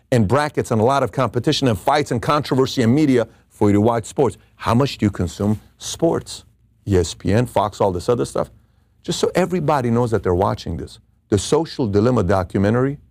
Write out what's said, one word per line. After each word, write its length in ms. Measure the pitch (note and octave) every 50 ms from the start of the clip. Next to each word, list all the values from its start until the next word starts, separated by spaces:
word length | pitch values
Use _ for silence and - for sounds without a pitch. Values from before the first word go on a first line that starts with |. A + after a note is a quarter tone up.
| _ _
and 160 | C3 A#2+ G#2
brackets 440 | F#2 A#2 C#3+ D3 D3+ - C#3 A2+ -
and 80 | A#2+ A2
a 40 | G#2
lot 200 | B2+ C#3 C#3 C3
of 80 | A#2
competition 560 | - C3+ B2+ A#2 - B2 - D#3+ C#3+ - C#3
and 100 | B2 G#2+
fights 340 | - - C#3 C#3 D3+ D3 -
and 100 | C#3 A#2
controversy 600 | - - D3+ D3 C#3 - D3 B2+ C3+ A#2+ - C#3
and 120 | A#2 A2+ B2
media 340 | D3+ D#3 C#3 C3 A#2+ A2 - - _ _ _
for 200 | _ - G#2+ G#2
you 40 | G2+
to 80 | G#2
watch 240 | G#2 A#2 A#2 A#2+ -
sports. 320 | - - - C#3 B2+ - - _ _ _
How 180 | _ - F#2 A#2
much 240 | A#2+ C#3 C3 -
do 80 | - A2
you 60 | G2+
consume 480 | F#2+ - F2+ E2+ - - G2+ G#2 G#2+ - - _ _
sports? 640 | _ - - - - E3 E3 - - - - - - - _ _ _ _ _ _ _ _
E 100 | G#2 G2
S 160 | F2+ E2+ - -
P 180 | - - -
N, 140 | G2 A#2 B2+
Fox, 340 | A#2+ - G#2 G2 G#2 - -
all 120 | A2 G2+
this 180 | F2 F2+ - -
other 160 | B2 B2 C#3
stuff. 240 | - - - - - - - _ _ _ _ _ _ _ _
Just 180 | _ - F3 -
so 120 | - - -
everybody 540 | E3+ F#3 F#3 F3+ F3+ D3+ C#3+ D3+ C#3 B2 A#2+
knows 220 | A2+ A#2+ B2 A#2
that 120 | A2 G2 -
they're 120 | F#2+ F2+
watching 420 | F2 G2 A2 A#2 - - E2+ E2
this. 220 | - - - - - _ _ _ _ _ _
The 80 | G#2+
Social 500 | G2 - - D3+ D3+ E3 - - - A#2+
Dilemma 360 | G#2 G2 G2+ G#2+ B2 B2+ A2+ F#2
documentary 760 | F2 G2+ F#2+ F2+ - - G2+ G2 G#2 A2+ B2 C3 C#3 C#3+ - - _